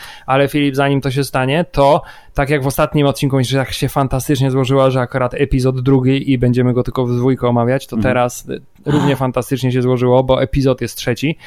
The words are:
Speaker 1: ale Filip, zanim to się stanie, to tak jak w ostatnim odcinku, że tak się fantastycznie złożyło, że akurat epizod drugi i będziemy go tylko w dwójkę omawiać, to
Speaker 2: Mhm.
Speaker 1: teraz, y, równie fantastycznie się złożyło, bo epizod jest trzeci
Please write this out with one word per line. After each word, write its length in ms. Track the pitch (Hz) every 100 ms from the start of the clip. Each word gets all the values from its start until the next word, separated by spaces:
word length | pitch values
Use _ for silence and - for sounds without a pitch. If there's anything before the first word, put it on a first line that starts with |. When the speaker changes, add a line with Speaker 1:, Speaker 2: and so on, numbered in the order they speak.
| - - -
Speaker 1:
ale 220 | 131 139
Filip, 280 | 151 143 135
zanim 240 | 139 139
to 100 | 135
się 140 | 131
stanie, 400 | 135 143 131 139 175
to 300 | - 139 151 - - -
tak 160 | - 135
jak 120 | 147
w 40 | 135
ostatnim 400 | 135 151 151 143
odcinku, 300 | 139 143 135
że 160 | 123 135
tak 140 | 127
się 160 | - 131
fantastycznie 600 | - 135 135 127 143 135
złożyło, 400 | 131 127 135 135
że 100 | 131
akurat 340 | 123 135 123
epizod 460 | - 143 135 127 131
drugi 520 | 127 139 127 135 139
i 60 | 131
będziemy 340 | 123 120 127
go 100 | 123
tylko 240 | 123 - 123
w 100 | 120
dwójkę 320 | 127 127 120
omawiać, 380 | 120 117 135 -
to 100 | 117
Speaker 2:
Mhm. 140 | 127
Speaker 1:
teraz, 340 | 123 120 - -
y, 120 | 131 - - -
równie 300 | 147 139 131
fantastycznie 560 | 131 127 120 131 127
się 100 | 127
złożyło, 420 | 123 127 123 127
bo 180 | 127 131
epizod 380 | 131 - 135 127
jest 160 | 120 -
trzeci 400 | - 120 143 165